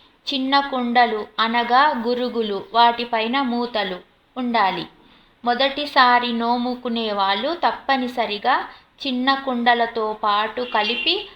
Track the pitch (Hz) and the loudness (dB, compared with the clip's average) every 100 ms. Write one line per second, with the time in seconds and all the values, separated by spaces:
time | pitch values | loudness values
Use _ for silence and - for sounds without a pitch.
0 | _ _ - 277 262 277 277 262 240 233 | _ _ -6 -4 2 2 2 -2 0 4
1 | 233 220 - - 226 240 226 247 302 262 | 4 2 -6 -4 0 0 2 4 4 2
2 | 226 240 247 220 214 196 - 226 233 233 | -2 -2 -2 -2 -4 -4 -2 4 4 4
3 | 233 226 226 269 254 240 233 233 196 180 | -2 -2 -2 -2 -2 -2 -2 -2 -4 -6
4 | - _ _ 254 247 233 190 175 160 _ | -14 _ _ -8 -2 2 2 0 -8 _
5 | _ _ _ _ 233 240 269 277 285 285 | _ _ _ _ -2 0 0 -2 0 4
6 | 247 247 240 233 233 247 240 247 247 233 | 6 6 2 -2 0 0 -2 -4 -4 -4
7 | 220 202 196 202 269 339 247 - - 262 | -2 0 0 0 -2 0 -2 -2 -2 0
8 | 247 247 214 208 233 302 381 - _ - | 0 -4 -4 -2 0 0 -2 -14 _ -10
9 | 277 247 262 269 269 240 240 240 233 233 | -6 -2 0 0 -2 0 2 2 0 -2
10 | 214 214 214 208 220 247 240 220 208 240 | -4 -2 0 0 -2 -4 -4 -2 -2 -2
11 | 320 381 403 | -2 -2 -4